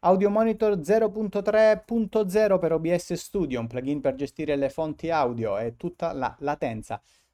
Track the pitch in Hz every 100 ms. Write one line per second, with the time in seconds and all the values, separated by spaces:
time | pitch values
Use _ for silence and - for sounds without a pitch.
0 | 170 190 202 208 226 220 220 202 147 220
1 | 220 208 214 202 202 214 220 214 - 233
2 | 214 214 208 196 214 190 170 160 160 175
3 | - 175 - 208 160 123 117 120 131 147
4 | 135 131 139 - 151 143 139 - 160 151
5 | 160 160 131 120 113 98 117 113 180 -
6 | 170 165 127 - 143 147 143 113 110 104
7 | _ _ _